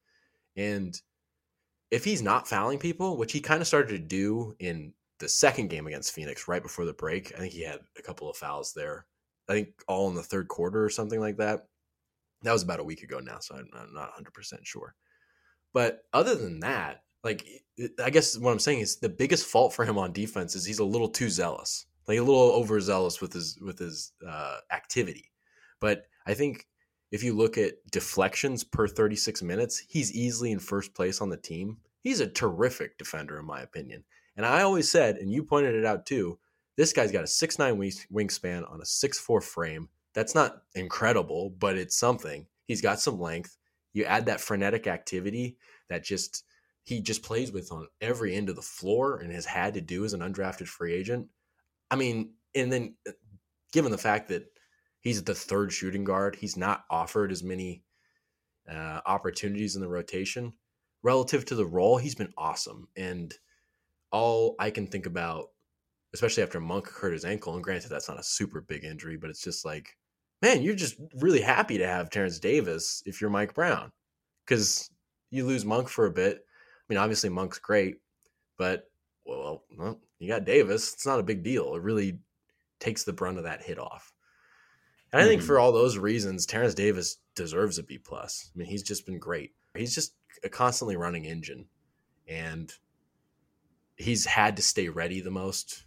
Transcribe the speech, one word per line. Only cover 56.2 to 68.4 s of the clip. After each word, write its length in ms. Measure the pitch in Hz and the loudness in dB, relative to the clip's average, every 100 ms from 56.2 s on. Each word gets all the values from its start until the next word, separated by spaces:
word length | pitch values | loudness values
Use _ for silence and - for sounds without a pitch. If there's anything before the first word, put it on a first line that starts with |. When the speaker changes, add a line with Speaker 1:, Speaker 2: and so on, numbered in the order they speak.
| 98 98 | 0 -2
Speaker 1:
he's 220 | 104 90 | -8 -4
not 260 | 92 101 - | -2 -2 -2
offered 420 | 82 85 107 101 | -2 0 0 0
as 100 | 90 | -2
many, 400 | 90 92 92 90 _ _ _ _ _ _ _ _ - | -6 -6 -8 -10 _ _ _ _ _ _ _ _ -14
uh, 300 | 80 80 78 - | -10 -8 -6 -2
opportunities 720 | 98 92 - 104 101 104 95 | -2 -2 -4 -4 -4 -4 -4
in 60 | |
the 60 | 90 | -4
rotation. 640 | 87 85 92 95 - 120 - _ _ _ _ | -4 -4 -6 -6 -6 -8 -12 _ _ _ _
Relative 420 | 120 131 123 143 127 | 4 4 4 0 0
to 100 | 120 | 0
the 100 | 92 | 2
role, 320 | 90 98 127 | 4 6 6
he's 180 | 135 123 | 4 -4
been 180 | 104 - | -8 -4
awesome. 500 | - 151 - - - - | -4 -4 -8 -10 -16 -10
And 360 | 92 90 85 - _ _ _ _ _ _ _ | -8 -6 -8 -12 _ _ _ _ _ _ _
all 440 | 107 117 113 113 - | 2 4 4 2 2
I 120 | 107 | -2
can 160 | 110 95 | -2 -6
think 180 | 101 90 | -6 -6
about, 460 | 87 85 80 - _ _ _ _ _ _ | -4 -4 -6 -10 _ _ _ _ _ _
especially 300 | - 113 113 | -2 0 2
after 160 | 92 87 | 0 -2
Monk 300 | 82 98 - | -4 -4 -6
hurt 240 | - 98 | -6 -4
his 120 | 80 85 | -4 -4
ankle, 300 | 104 87 87 | -6 -6 -8
and 80 | |
granted, 260 | 87 92 - | -6 -6 -6
that's 200 | 71 - | -8 -8
not 100 | - | -10
a 40 | |
super 380 | - - | -6 -4